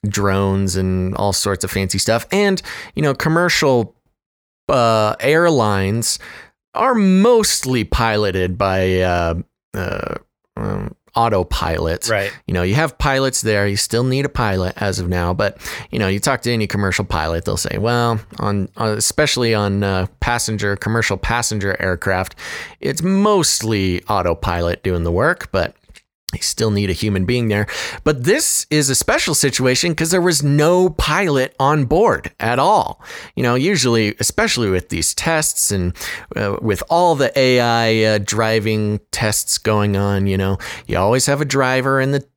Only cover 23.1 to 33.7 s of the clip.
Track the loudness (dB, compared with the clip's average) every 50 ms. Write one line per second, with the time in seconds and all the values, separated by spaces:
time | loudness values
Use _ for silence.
23.1 | 2 2 4 4 4 2 2 0 0 -2 -2 -2 0 0 0 0 -2 -2 -2 -2
24.1 | -2 0 2 0 -2 0 -2 -4 -2 -2 -2 -2 -2 -2 -4 -2 -2 0 0 0
25.1 | 0 2 2 0 0 -2 -8 -4 -2 -2 -2 -2 -6 _ _ _ -20 -20 _ _
26.1 | _ _ _ -8 -8 -4 -4 -4 -2 0 0 0 2 0 0 0 -2 -2 -2 -2
27.1 | 0 0 0 0 0 0 0 0 0 0 -2 -2 -6 -8 -8 -8 -10 -4 -2 -2
28.1 | -2 0 0 0 2 2 0 0 -2 -2 -2 _ 0 0 2 2 0 0 0 0
29.1 | 0 0 0 0 0 2 0 0 0 2 2 2 2 2 0 0 0 0 0 0
30.1 | 2 2 2 2 2 2 2 2 4 4 4 4 6 4 4 2 2 0 0 0
31.1 | 0 0 0 2 2 0 0 -2 _ 0 2 2 4 2 2 2 2 4 4 2
32.1 | 2 0 -4 -10 _ -4 -2 0 0 2 2 4 2 2 0 -2 -6 _ -16 -16
33.1 | -16 -16 -16 -10 _ -2 0 0 2 2 2 0